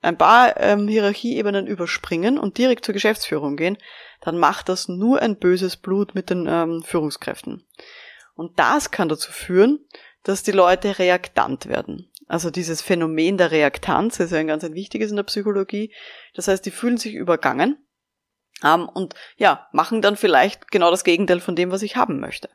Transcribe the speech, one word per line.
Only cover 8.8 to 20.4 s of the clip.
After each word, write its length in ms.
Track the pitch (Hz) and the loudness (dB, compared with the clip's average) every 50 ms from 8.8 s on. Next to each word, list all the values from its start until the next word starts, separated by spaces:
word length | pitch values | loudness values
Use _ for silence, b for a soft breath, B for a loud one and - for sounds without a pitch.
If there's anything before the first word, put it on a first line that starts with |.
| - - | -2 -4
kann 180 | - - 185 160 | -4 -2 -2 -2
dazu 220 | 156 151 - - | -2 -4 -6 -14
führen, 560 | - - - - 180 185 202 247 294 302 _ B B B B B B B _ | -12 -16 -8 0 4 4 4 4 4 0 _ B B B B B B B _
dass 180 | - 196 190 | -4 -4 -2
die 100 | - - | -2 0
Leute 460 | 196 196 180 175 185 180 - 202 196 - | 4 4 6 6 4 2 0 -4 -2 2
reaktant 680 | 185 180 180 180 180 - _ - - - 135 135 - | 2 2 2 2 0 -4 _ -2 -2 -2 -4 -8 -6
werden. 440 | - - - - - - - 185 _ _ - _ | -6 -4 -4 -4 -6 -12 -14 -14 _ _ -20 _
Also 240 | _ - 170 165 170 | _ -6 -4 -4 -4
dieses 320 | 147 180 175 165 165 156 | -6 -6 -6 -6 -6 -8
Phänomen 540 | - - 190 170 165 160 160 156 160 175 196 | -2 -2 0 0 0 -2 0 0 0 0 2
der 140 | 185 180 165 | 2 2 2
Reaktanz 680 | 160 156 151 139 - - - - 156 - 190 226 - - | 4 2 2 2 0 -2 -4 0 0 0 0 0 -2 -2
ist 140 | 185 170 | -4 -2
ja 60 | 175 160 | -2 -2
ein 80 | 156 | -2
ganz 180 | 156 151 156 175 | -2 -4 -4 -4
ein 100 | 165 156 | -8 -8
wichtiges 360 | 170 196 - - 208 220 208 | -10 -12 -10 -6 -6 -6 -4
in 60 | 214 | -4
der 80 | 208 202 | -6 -6
Psychologie. 680 | - - 214 196 214 202 196 196 - - 208 214 214 B B B B B B B B B | -4 -6 -4 -4 -2 -2 -2 -4 -4 -6 -6 -6 -8 B B B B B B B B B
Das 140 | - - - | -8 -2 -2
heißt, 160 | 190 190 - | -2 -2 -2
die 60 | 196 | -10
fühlen 260 | - - - 240 240 | -10 -4 -2 -2 -2
sich 180 | 226 - 220 214 | -2 -4 -8 -8
übergangen, 640 | - - 175 170 160 - 139 120 127 165 240 294 - _ _ _ _ _ _ _ _ _ _ _ _ _ _ _ - - | -8 0 0 0 2 2 -2 0 2 0 0 0 -4 _ _ _ _ _ _ _ _ _ _ _ _ _ _ _ -2 2
ähm, 240 | 147 160 170 170 - | 2 2 2 0 -4
und 260 | _ - 190 - B B B B B | _ -8 -8 -8 B B B B B
ja, 320 | B 208 190 147 - - _ | B 2 2 2 2 -4 _
machen 300 | - 143 165 - 226 220 | -2 -2 0 0 0 2
dann 140 | 202 202 208 | 2 2 2
vielleicht 540 | 202 - 196 160 131 | 2 0 4 6 6